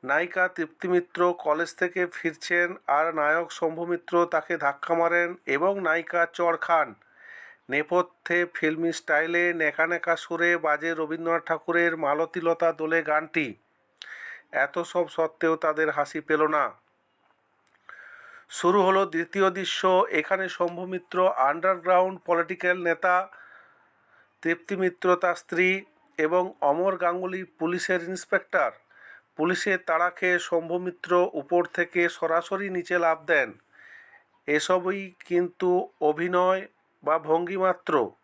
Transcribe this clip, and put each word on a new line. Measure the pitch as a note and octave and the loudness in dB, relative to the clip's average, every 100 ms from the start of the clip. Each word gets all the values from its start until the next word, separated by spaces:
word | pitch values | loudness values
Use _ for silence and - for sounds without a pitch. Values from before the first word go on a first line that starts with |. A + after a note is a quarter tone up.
নায়িকা | C3 C#3+ F3 F#3 F3+ | 0 0 0 0 0
তৃপ্তি | F3+ D#3+ _ F#3 | 0 -8 _ 0
মিত্র | F3+ F3 - F3 | 0 0 2 2
কলেজ | F3 D#3+ D3+ E3 | 2 -2 0 -2
থেকে | - F3+ F3 F3 | -2 -4 0 -4
ফিরছেন | - E3+ D#3 - F3 F3 G3 - | -2 -6 -6 -2 0 0 -2 -2
আর | C#3 D#3+ | 0 2
নায়ক | D#3+ D3 D#3+ E3 | 0 0 0 -2
শম্ভু | - E3 E3 E3+ | -2 -4 -2 -4
মিত্র | F3 - F3 F3 | -4 0 2 2
তাকে | E3 - E3+ | 0 -2 -2
ধাক্কা | C#3+ C#3 - | -2 -2 -2
মারেন | E3+ E3+ F3 F3 F3+ - | 2 2 2 0 -6 -4
এবং | C#3 F3 G3+ | 0 0 0
নায়িকা | F3 D#3+ D#3+ F3 E3+ | 0 -2 -2 0 0
চড় | - F3 E3 | 0 0 0
খান। | - E3+ C#3 G#2 _ _ - - - - _ | 0 0 0 -6 _ _ -20 -20 -20 -20 _
নেপথ্যে | C3+ D3+ F3+ F3 _ - F3 F3 | -4 0 0 0 _ -2 0 0
ফিল্মি | - D#3 D#3 E3+ | -2 -2 0 -2
স্টাইলে | D#3+ - D3 E3 E3+ F3 | -4 0 0 2 0 0
ন্যাকা | E3+ D#3 C#3+ D#3+ | 0 -2 0 -2
ন্যাকা | E3+ F3 E3 | -2 -2 -2
সুরে | - E3+ E3+ F3 | -2 0 2 2
বাজে | D#3 D3 D#3+ | 0 0 -2
রবীন্দ্রনাথ | D#3+ D#3 E3 E3 E3 | -4 -4 -4 -2 -2
ঠাকুরের | - D#3+ - E3+ E3+ E3 | 0 -6 0 2 2 0
মালতীলতা | D3 D3 D#3+ F3+ E3 E3+ E3+ | -2 0 -2 -2 -2 2 0
দোলে | D3+ D#3 E3 | 0 0 0
গানটি। | D#3 D3+ D#3 - C#3 G2 _ _ _ _ - - - - _ | 2 -2 0 -4 -4 -8 _ _ _ _ -20 -18 -16 -18 _
এত | C3+ C#3+ F3+ | -2 -2 -2
সব | E3+ F3+ D#3+ | -4 -2 -2
সত্ত্বেও | - D#3+ - E3 D#3+ | -2 -4 0 0 0
তাদের | D#3+ D3+ D#3 | 0 0 -2
হাসি | D3 C#3+ D#3 | 0 -4 -4
পেল | D3 D#3 D3+ | -2 0 2
না। | D3+ B2+ - _ _ _ _ _ _ _ _ _ _ _ - - - - - _ | 0 -2 -6 _ _ _ _ _ _ _ _ _ _ _ -20 -20 -20 -20 -20 _
শুরু | - F3 G3 | -2 2 4
হলো | F#3 F#3+ G3 | 4 4 2
দ্বিতীয় | D#3+ E3+ G3+ F#3+ | -2 -4 2 0
দৃশ্য। | F#3 F3+ - F#3+ F#3 G#3 | 0 -6 -2 2 4 2
এখানে | D#3 D3+ F#3+ F#3+ | 0 0 -2 -4
শম্ভু | - F3 E3+ F#3 | -2 -4 -4 -8
মিত্র | F#3 - F3+ F#3 | -8 -6 2 2
আন্ডারগ্রাউন্ড | - C3 D#3 F#3 F#3 E3+ F3+ F#3 F#3 - | 4 0 2 0 0 2 4 4 -2 -2
পলিটিক্যাল | E3+ E3 F3+ F3+ F#3 | 0 0 -2 -2 0
নেতা, | E3+ E3 F#3 F3+ F#3+ - - - - _ _ _ _ _ _ _ | 0 0 2 0 0 -12 -20 -20 -20 _ _ _ _ _ _ _
তৃপ্তি | D#3+ E3+ - G3 | -4 -4 -4 -2
মিত্র | F#3 F3+ F#3 F3+ | -2 0 2 2
তার | F3+ | 2
স্ত্রী | E3+ - E3 F#3 F#3+ G3 _ _ - | -2 -4 0 2 2 -4 _ _ -2
এবং | D#3 F3+ F#3 - | 2 2 0 0
অমর | C#3+ D3+ F#3+ F#3 | 0 2 2 0
গাঙ্গুলি | F3 F3+ F#3 F#3 | -2 -2 -6 -6
পুলিশের | F#3 _ E3 F3+ - F#3 | -10 _ -2 -2 0 -2
ইন্সপেক্টর। | E3+ F#3 - G3 - F#3 C3 - _ _ - - _ - | -2 -10 -2 -2 0 0 0 -4 _ _ -20 -20 _ -4
পুলিশের | D#3+ F3+ - F#3 - | -2 0 0 -2 0
তাড়া | E3 F3 | 0 0
খেয়ে | F3 F#3 F3+ | 0 0 0
শম্ভু | - E3+ E3 F3 | 0 -4 -2 -4
মিত্র | F3+ F3+ E3 F3+ F3+ | -4 -10 0 2 2
উপর | D#3+ C#3 F3 | -2 0 0
থেকে | E3+ - E3+ F3+ E3+ | 0 -2 -2 0 0
সরাসরি | - D#3+ E3 E3+ F#3+ G3 | 0 0 0 0 -6 -4
নিচে | F#3 F3 F3+ | -6 -2 0
লাফ | E3+ D#3+ | 2 0
দেন। | D3+ D#3 B2 - _ _ - - - - _ _ - | 2 2 2 -6 _ _ -20 -20 -20 -20 _ _ -2
এসবই | D3 - F#3 F3+ G3 F#3+ _ | 0 2 0 0 -6 -8 _
কিন্তু | - F3 F3 - F#3 F3+ - _ | -2 0 0 -2 2 2 0 _
অভিনয় | D3+ D3+ F3 F3+ F#3 F#3+ F#3+ _ _ _ | 0 2 0 2 2 0 -4 _ _ _
বা | - D#3+ | -2 0
ভঙ্গি | D3+ E3 F3 F#3+ | 2 0 0 0
মাত্র। | F#3 F3+ - D3+ G#2 - | 0 0 0 0 0 -4